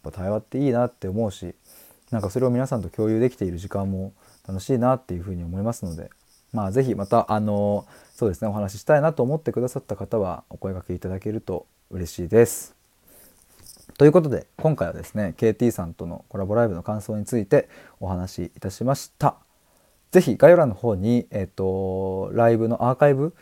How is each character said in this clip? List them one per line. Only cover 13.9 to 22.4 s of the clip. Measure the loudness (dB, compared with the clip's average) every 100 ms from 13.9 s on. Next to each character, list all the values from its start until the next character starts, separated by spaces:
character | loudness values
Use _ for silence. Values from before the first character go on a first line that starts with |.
| 4
と |
い | 6
う |
こ | 6
と | 4
で、 | 0 -6 -4
今 | -2 0
回 | -4
は |
で | -6
す | -8
ね、 | -4 -4 0
ケ | 2
ー |
テ | 4 2
ィ |
ー |
さ | 0
ん | -6
と | -8 -10
の | -12 -10
コ | -6
ラ | -2
ボ |
ラ | 0
イ | 0
ブ |
の | -2
感 | -6 -6
想 | -6 -8
に |
つ | -4 -4
い | 2
て | 2 2 -6 -20 -10
お | -6
話 | -4 -6
し | -8 -12 -10
い |
た | -12
し | -4
ま | -2
し | -4 -6 -4
た。 | -2 -2 _ _ _ _ _ _ _
ぜ | 4
ひ | 4 8
概 | 8
要 | 10
欄 | 6
の |
方 | 0 -2
に、 | 0 2 0 0
え | -6
っ | -6
と、 | -4 -2 -2 -4 -4 -4 -4 -4
ラ | 2